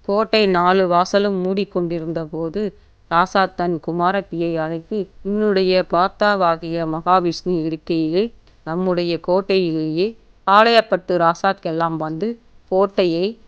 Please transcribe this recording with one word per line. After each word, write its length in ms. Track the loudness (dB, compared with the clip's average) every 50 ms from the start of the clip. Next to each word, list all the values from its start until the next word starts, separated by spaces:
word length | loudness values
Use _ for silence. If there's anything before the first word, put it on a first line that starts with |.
| _
கோட்டை 420 | -2 -2 -2 0 0 2 2 2
நாலு 420 | 2 2 2 2 4 4 2 2 2
வாசலும் 540 | 2 2 2 2 0 0 0 0 -2 -2
மூடிக்கொண்டிருந்த 840 | -2 -2 -2 -2 -4 -4 -4 -4 -4 -2 -4 -6 -6 -6 -6 -6 -8
போது 500 | -8 -8 -8 -8 -6 -4 -4 -6 -6 -8 -12 -20 -20 -20 _ _ _
ராசா 440 | 0 0 0 2 2 0 0 0 -2
தன் 260 | -4 -2 -2 -2 -4 -4
குமாரத்தியை 680 | -6 -2 0 0 0 0 -2 -6 -6 -6 -4 -4 -2 -2
அழைத்து, 520 | -2 -4 -4 -6 -8 -8 -6 -6 -6 -6 -8 _ -12
"உன்னுடைய 640 | -8 -4 -2 0 0 2 2 2 2 4 2 2 0 2
பார்த்தாவாகிய 960 | 2 2 2 0 0 0 0 0 2 2 2 0 0 -2 -4 -6 -4 -4 -4
மகாவிஷ்ணு 760 | -4 -4 -4 0 2 2 2 2 0 -4 -4 -4 -2 -2 -2 -2
இருக்கையிலே 680 | -4 -6 -8 _ -4 -2 0 0 0 0 0 -2 -2 -6 -16 _ -20 _ _ _
நம்முடைய 540 | -6 -4 -2 -2 0 0 0 0 -2 -4 -4 -2 0
கோட்டையிலேயே 880 | 0 0 0 2 0 2 2 0 -2 -2 -2 -2 -2 -2 -2 -2 -4 -10 _ _ _ _ _
பாளையப்பட்டு 680 | 4 4 6 6 6 6 4 4 2 -4 -4 -2 -2 0
ராசாக்கெல்லாம் 800 | 2 2 2 2 2 0 -2 -2 -2 -6 -6 -2 -2 -2 -2 -2
வந்து 420 | -4 -6 -6 -6 -6 -6 -6 -6 -10 _ -20 _ -20 _ -2
கோட்டையை 720 | 2 2 2 2 2 0 0 2 0 0 -2 -4 -6 -10 -20